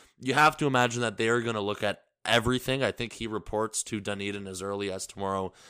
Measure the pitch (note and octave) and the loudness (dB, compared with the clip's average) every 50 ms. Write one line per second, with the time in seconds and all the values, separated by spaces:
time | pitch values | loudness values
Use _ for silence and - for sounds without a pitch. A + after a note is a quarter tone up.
0 | - _ _ _ A#2+ C3 - D3 D3+ D#3 - - D3+ C#3 C3 B2 B2 A#2+ A#2 A#2+ | -20 _ _ _ -4 0 4 6 6 6 6 4 0 2 4 4 4 2 2 0
1 | A#2+ A2+ G2 A2+ A2+ A2+ A#2 A#2+ A2+ A#2+ A2+ G#2+ G2 G#2 G#2 - G#2+ G2+ G2 - | -2 -2 0 0 2 2 2 2 2 0 -2 -2 -2 -2 -2 0 -2 -2 -2 -4
2 | _ _ _ _ - F#2+ A2+ A#2+ A2 B2 B2+ B2 - C3 C3 C#3 B2+ G2+ - - | _ _ _ _ 0 4 4 4 4 4 0 0 0 -2 0 2 0 0 0 -2
3 | A#2 G#2 - - A2+ G#2+ G#2+ G2 - - A2 G#2+ A2 A2 - - - - A2+ G#2 | -6 -8 -6 -8 -6 -4 -4 -6 -4 -4 -2 -2 -2 -2 -2 -6 -4 -4 -6 -4
4 | F#2+ G#2+ G2+ G2 G2 G2+ G2+ G2+ G2 F#2+ F#2+ F2 F#2+ G2+ G2+ G2+ G2+ F#2+ F#2 G2 | -2 -4 -4 -2 -4 -4 -4 -6 -8 -8 -8 -6 -4 -4 -4 -2 -2 -4 -4 -6
5 | - - - G2 G2 G2 G2 F#2+ F#2+ F2+ - - - | -8 -10 -8 -6 -2 -2 0 0 -2 -4 -8 -14 -20